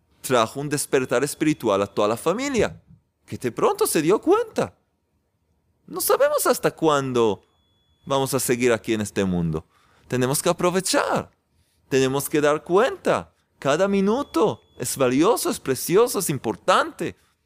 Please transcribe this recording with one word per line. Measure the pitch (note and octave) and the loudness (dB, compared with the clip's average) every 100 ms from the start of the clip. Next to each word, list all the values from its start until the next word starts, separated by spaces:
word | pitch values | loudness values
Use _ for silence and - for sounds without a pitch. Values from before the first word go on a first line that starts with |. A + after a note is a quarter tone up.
| _ _ | _ _
trajo | - B2 A2+ C#3 | 0 2 2 -2
un | D3 | -6
despertar | C#3+ - C#3 B2+ B2 | -6 0 0 0 0
espiritual | C#3+ - D#3 D3 A2+ G2 | -2 -2 -2 0 0 0
a | G2+ | 0
toda | - G#2 | 0 0
la | A2+ | 0
familia, | E3 G#3+ C#4 A#3+ A2 - _ - _ _ - | -2 -2 -2 -2 -2 -4 _ -20 _ _ -16
que | G#2 | -8
de | B2 | -6
pronto | - G#3+ G4+ A4 | -2 -2 0 0
se | E3+ | 0
dio | D3+ A3 | 2 2
cuenta. | D#4 G#4+ A4+ - G#2 - _ _ _ _ _ _ _ _ _ _ - | 2 0 0 -6 -6 -8 _ _ _ _ _ _ _ _ _ _ -16
No | F4 | -6
sabemos | F4+ G#4+ C#5+ D5 E4 | -2 2 2 2 0
hasta | A#3+ D#3 | 0 -2
cuándo | - D#3+ C#3+ C3+ A#2+ A2+ F#2+ _ _ _ _ _ _ - | 0 2 2 0 0 0 0 _ _ _ _ _ _ -4
vamos | C#3 C3+ | -2 -2
a | C3+ | -2
seguir | - A#2+ B2 | -2 0 2
aquí | A2 - | 2 0
en | A2 | -4
este | G2+ G#2+ G2 | -2 -2 0
mundo. | F2 E2+ D#2 - _ _ _ - | 0 -2 -4 -8 _ _ _ -6
Tenemos | B2+ B2+ C#3+ | -2 0 0
que | - | -2
aprovechar, | - F3+ F#3 F#3 - C#4 C#4 - _ _ _ _ _ _ | 0 0 0 -2 -2 0 -2 -6 _ _ _ _ _ _
tenemos | C3 C3 C#3 - | 0 2 0 -2
que | D3+ | 0
dar | C#3+ D#3 | 0 0
cuenta. | - F3+ C4+ F#4+ A3 A#2+ D#2+ _ _ _ | 0 2 2 0 -2 -2 -4 _ _ _
Cada | C3+ D#3 G3 | -2 0 2
minuto | G3+ G3 B3 C#4+ E4 G3+ A2+ _ - | 2 2 0 -2 0 0 -2 _ -10
es | - C3+ | -8 0
valioso, | B2+ C3 F#3 - E4 | 2 4 2 2 -2
es | A3+ | -4
precioso, | - C3 - F#3 B3 G#3 | -4 -4 0 2 2 0
es | E3+ | -4
importante. | C#3 A#2 - - G#3+ D#4 - D#3 - _ _ | -4 -4 -4 2 2 0 -6 -10 -10 _ _